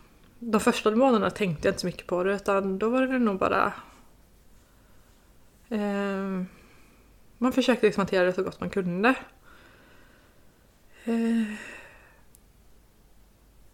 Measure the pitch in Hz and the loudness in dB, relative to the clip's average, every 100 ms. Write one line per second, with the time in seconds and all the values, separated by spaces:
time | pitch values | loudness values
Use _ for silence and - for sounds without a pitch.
0 | - - - - 233 214 247 240 220 220 | -20 -20 -20 -14 -2 0 2 2 2 4
1 | 269 226 190 - 196 151 190 190 185 165 | 4 4 2 0 -2 0 0 0 -4 -6
2 | - 180 185 202 196 196 196 190 214 254 | -4 -2 0 -2 0 0 0 0 0 2
3 | 262 262 226 190 - - - - - - | 0 2 0 2 0 2 0 -2 -16 -20
4 | - _ - - - - _ _ - - | -20 _ -20 -20 -20 -20 _ _ -20 -20
5 | - - _ - - _ - 214 208 202 | -20 -20 _ -20 -20 _ -8 -4 -2 -2
6 | 202 190 196 190 185 - - - - - | -2 -4 -4 -4 -6 -10 -20 -20 -20 -20
7 | - - - - 247 254 247 240 214 - | -20 -20 -20 -2 -2 2 2 2 2 2
8 | 196 190 180 180 185 - 180 196 180 175 | 0 2 2 0 -4 -4 -6 -4 -4 0
9 | 226 262 - - - - - - - - | 2 0 -4 -20 -20 -20 -20 -20 -20 -20
10 | - - _ _ - _ _ _ - - | -20 -20 _ _ -20 _ _ _ -20 -12
11 | - 233 226 233 214 214 - - - - | -4 -2 0 0 -2 -6 -14 -18 -20 -20
12 | - - - - - _ - - _ _ | -20 -20 -20 -20 -20 _ -20 -20 _ _
13 | - - - _ _ _ - | -20 -20 -20 _ _ _ -20